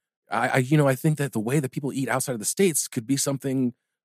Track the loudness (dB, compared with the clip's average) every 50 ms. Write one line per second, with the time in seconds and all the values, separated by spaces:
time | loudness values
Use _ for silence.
0 | _ _ _ _ _ _ -2 -2 0 2 2 0 2 4 4 4 6 4 2 2
1 | 2 0 0 0 -2 -4 -2 -4 -2 0 0 0 0 -2 -6 -6 -6 -4 -4 -4
2 | -2 0 -2 -2 -2 -4 -4 -4 -4 -4 0 2 2 2 2 0 -4 -2 -6 -6
3 | -2 0 -2 0 0 -2 -2 -2 -2 -2 0 2 0 0 -2 _ _ _ _ _